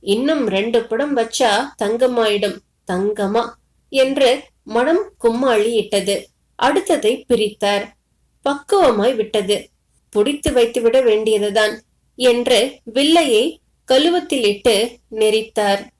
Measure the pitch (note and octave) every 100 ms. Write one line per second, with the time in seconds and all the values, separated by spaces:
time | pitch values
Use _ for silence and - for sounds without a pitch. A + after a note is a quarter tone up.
0 | - G#3 C#4 D#4 A#3 F#3+ A3 A#3 A3+ A3+
1 | D4 C#4 - - B3 G#3 C#4 - G#3 A3+
2 | B3+ A#3+ A3 G#3 G3+ - _ _ _ F3+
3 | G3+ G#3 G3 A3 A3+ - _ _ _ C4+
4 | C4 C#4 C4 C4+ - _ - A3 C4 E4+
5 | G#4 _ A#3 A#3 C4+ A3+ G#3+ A#3 G3 G3+
6 | F#3 G3 - _ _ _ B3+ D4 - E4
7 | G#3 B3+ - A#3 G#3+ G#3 G3+ G3+ A3 _
8 | _ _ _ _ - C#4+ - G4+ D#4+ A3
9 | G#3+ B3 G#3+ G#3+ F#3+ G#3 - _ _ _
10 | _ G#3 G#3 C#4+ - B3 A#3 A#3 A#3 B3+
11 | B3 G#3+ A3 G#3+ G#3 G3+ G#3+ - _ _
12 | _ - B3+ A#3+ A#3+ A#3+ B3+ - - A3+
13 | C#4+ E4 D4+ A3 C4+ - _ _ - C4
14 | D#4 F4 - C#4 G#3+ G3+ B3 G3+ A#3 -
15 | _ A3 G#3+ A3 A3 - G#3 G3 - _